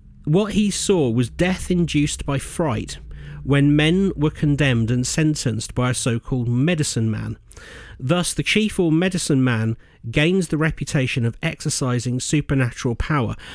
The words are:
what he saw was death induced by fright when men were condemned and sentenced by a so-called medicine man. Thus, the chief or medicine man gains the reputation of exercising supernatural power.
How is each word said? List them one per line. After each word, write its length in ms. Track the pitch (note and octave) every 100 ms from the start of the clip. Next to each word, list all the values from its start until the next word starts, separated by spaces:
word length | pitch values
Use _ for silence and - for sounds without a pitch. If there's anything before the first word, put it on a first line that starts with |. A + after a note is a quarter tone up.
| - -
what 280 | - E3 G#3+
he 180 | G#3 G#3
saw 380 | - - F#3 C3
was 220 | A2+ A#2+
death 400 | - F3 F#3 -
induced 560 | F3+ E3 D3+ D3 - -
by 120 | C#3
fright 600 | - - D#3+ A2+ - - - - - -
when 300 | - C#3 C#3+
men 380 | D3 D#3 F#3 G3
were 160 | - D3+
condemned 600 | - D3+ C#3 C#3+ A#2+ A2
and 160 | B2 B2+
sentenced 680 | - D#3 D3+ C3 G#2+ -
by 160 | - B2
a 40 |
so-called 540 | - B2 A#2 - C3 A#2+
medicine 600 | A#2+ D3 F3 D3 - A2
man. 280 | A2 A2 A2+ - - - - - -
Thus, 360 | B2+ F3 F3
the 80 | -
chief 360 | - G#3 G#3+ -
or 140 | E3+
medicine 500 | D#3+ F#3 F3+ - C#3
man 360 | B2+ A2+ A2+ A2+ - _ A#2
gains 380 | D3 D#3 F#3+ E3+
the 100 | D3+
reputation 640 | D#3 - C#3 D3+ C3 -
of 140 | A#2 -
exercising 800 | E3 - D3+ - C3 B2 B2+ B2
supernatural 760 | - D3+ C#3+ C#3 B2 - B2
power. 420 | A#2 - D3+ G#2+ - -